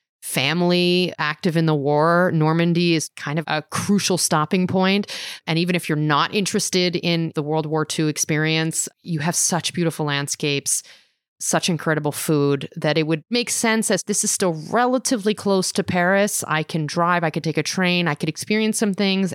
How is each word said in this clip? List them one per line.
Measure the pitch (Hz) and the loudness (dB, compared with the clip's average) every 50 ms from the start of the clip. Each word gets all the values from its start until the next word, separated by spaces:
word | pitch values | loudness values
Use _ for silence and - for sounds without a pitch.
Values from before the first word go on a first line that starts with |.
| _ _ _ _ | _ _ _ _
family | - - - 147 127 143 160 175 175 175 180 180 180 175 175 180 180 165 - | -10 -4 -2 0 0 2 2 2 2 4 4 4 4 2 2 2 0 -2 -2
active | - 156 147 156 - - 180 156 | -2 -4 -4 -2 -2 -2 0 2
in | 165 165 | 2 2
the | 160 156 | 2 2
war. | 143 135 143 147 147 156 170 170 175 180 180 - | 2 2 2 2 4 4 4 4 4 2 2 2
Normandy | 160 156 156 160 170 170 175 170 175 175 170 165 | 2 2 2 2 2 2 2 2 2 4 4 2
is | 156 - - _ | 2 0 -4 _
kind | - - 143 147 165 | -10 -8 -4 -4 -4
of | 156 | -2
a | - 151 156 - | -2 -2 -4 -4
crucial | - - - - - 208 196 - - 185 160 | -4 -6 -4 0 2 2 2 2 2 0 0
stopping | - - 170 151 151 - 202 185 185 | 0 2 2 2 2 2 0 0 2
point. | - 185 190 185 185 196 208 202 - - - - - - - - | 2 2 2 4 4 2 2 0 -4 -8 -12 -10 -12 -14 -10 -4
And | - 160 | -2 0
even | 160 180 175 180 | 0 0 0 0
if | 165 - - | -2 -2 -2
you're | 160 | 0
not | 151 151 151 147 143 165 - - | 0 2 2 2 2 2 2 0
interested | 214 185 - - 202 - - - 185 180 180 170 | -2 0 0 0 -2 -2 0 0 0 2 2 0
in | 165 - 175 170 170 165 160 - | 0 0 0 0 0 0 -2 -2
the | 160 | -4
World | 143 147 156 156 156 | -2 -2 -2 -2 -2
War | 151 156 156 156 | 0 -2 -2 -2
Two | - - - 156 | -2 -2 -2 0
experience, | 151 147 - - - 156 151 156 156 160 160 160 165 156 - - - - _ | 0 0 -2 -2 -2 0 0 0 2 2 0 0 -2 -2 -4 -6 -6 -10 _
you | - 170 165 151 | -8 -6 -4 -2
have | 147 175 165 | -2 -2 0
such | - - - 185 160 - - - | 0 0 0 0 -2 -2 -4 -2
beautiful | 175 170 165 - - 156 | -2 -2 -2 -2 -2 -2
landscapes, | 147 143 143 143 - - - 156 147 143 139 - - - - - - - - _ _ _ _ _ _ _ - | -2 -2 -2 -4 -4 -6 -4 -2 -2 -2 -2 -2 -2 -4 -4 -6 -8 -18 -20 _ _ _ _ _ _ _ -10
such | - - - 160 - | -4 -2 -2 0 0
incredible | - 170 147 - 165 156 151 147 151 | 0 -2 -2 0 -2 -2 0 -2 -4
food | - - - - 156 143 143 143 143 135 147 - - | -4 -2 0 2 2 4 4 2 0 -2 -4 -8 -8
that | 160 160 151 151 165 | -4 -2 0 0 0
it | 156 | 0
would | 151 165 151 - - | 0 -2 -4 -4 -2
make | 226 240 240 - | -2 -2 -2 -2
sense, | - - - 226 220 226 214 - | -2 0 0 2 2 2 2 0
as | 202 170 - | 0 0 -2
this | - 208 - - | -2 -2 -2 -2
is | - | -2
still | - - 202 180 160 156 151 170 | 0 0 0 0 -2 -2 -4 -2
relatively | - 226 247 247 254 262 - - 269 214 185 214 208 | 0 2 2 2 0 0 0 0 -2 0 0 -2 -2
close | - - 208 196 190 185 - | 0 0 0 2 2 0 -2
to | - - 180 | -2 -4 -2
Paris. | - 185 180 175 180 196 196 208 208 - - - | 0 0 2 2 4 4 4 2 2 0 -4 -4
I | - 156 156 | -2 -2 -2
can | 156 - - 165 151 | -2 -2 -2 -4 -4
drive, | 143 - 175 170 175 180 175 165 | -2 -2 0 2 2 2 2 0
I | 156 | -2
could | - 160 - | -2 -2 -4
take | 160 147 | -2 -2
a | 160 147 | -2 -2
train, | - - 185 185 175 175 175 175 | -2 -2 0 0 2 2 2 0
I | 165 147 | 0 -2
could | - - 156 | -2 -4 -6
experience | - - - - 214 214 220 220 214 | -6 -4 -4 -2 0 0 0 0 0
some | - 214 202 185 | 0 0 0 0
things, | 208 202 190 190 190 196 175 | 0 0 0 2 0 0 -2